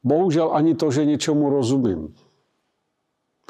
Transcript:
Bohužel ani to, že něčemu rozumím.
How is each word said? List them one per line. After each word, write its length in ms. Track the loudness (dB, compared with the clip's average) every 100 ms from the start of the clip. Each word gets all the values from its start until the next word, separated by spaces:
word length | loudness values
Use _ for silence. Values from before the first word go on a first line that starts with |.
Bohužel 460 | 0 0 2 0 0
ani 220 | 2 0
to, 160 | 2 0
že 140 | 0
něčemu 460 | 0 0 0 0 0
rozumím. 640 | 0 0 0 0 -2 -8 -16 _ _ _ _ _ _ _ _ _ _ _ _